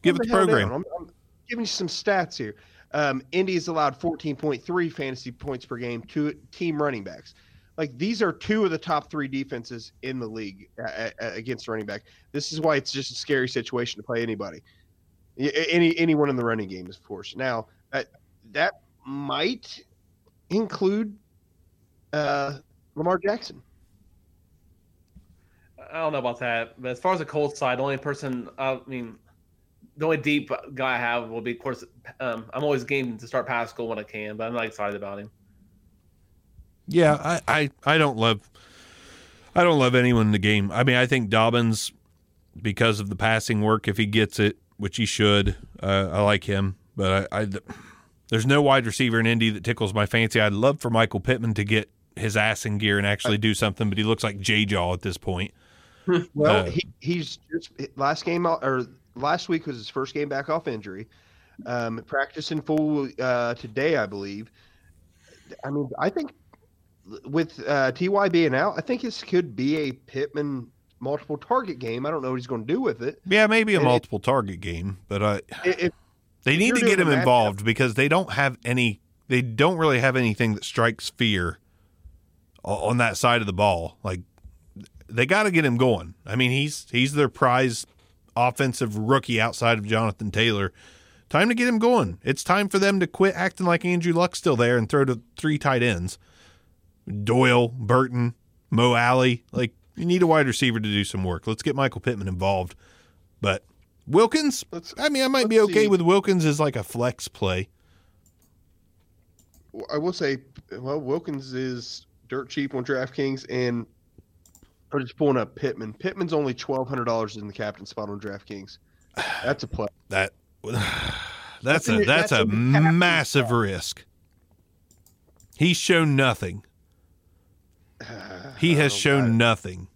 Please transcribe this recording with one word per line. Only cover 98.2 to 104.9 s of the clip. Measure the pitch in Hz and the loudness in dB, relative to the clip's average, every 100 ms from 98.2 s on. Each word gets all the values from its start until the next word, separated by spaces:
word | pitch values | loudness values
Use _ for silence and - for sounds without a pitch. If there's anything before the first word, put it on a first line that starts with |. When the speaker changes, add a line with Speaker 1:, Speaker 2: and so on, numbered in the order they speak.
| 117 - _ _ _ | 0 -2 _ _ _
Speaker 1:
Mo | 113 123 117 | 4 6 6
Alley. | 120 127 127 117 _ | 4 4 4 2 _
Like, | 123 120 _ _ - | -4 -4 _ _ -6
you | 170 | 0
need | 180 | 4
a | 175 | 6
wide | 156 135 | 6 4
receiver | 113 131 113 | 2 2 2
to | 107 | 0
do | 101 | 0
some | 98 98 92 | -2 -2 -2
work. | 85 - | -2 -4
Let's | 110 | -4
get | 156 135 | -2 0
Michael | 135 113 | -2 -2
Pittman | 127 110 95 | -4 -4 -6
involved. | 90 95 98 90 - _ _ _ _ _ _ | -2 0 0 -4 -10 _ _ _ _ _ _
But | 101 95 _ _ _ _ - | -2 -2 _ _ _ _ 2
Wilkins, | 165 226 320 294 - - | 4 4 4 0 -2 -8
Speaker 2:
Let's, | 170 - | -14 -14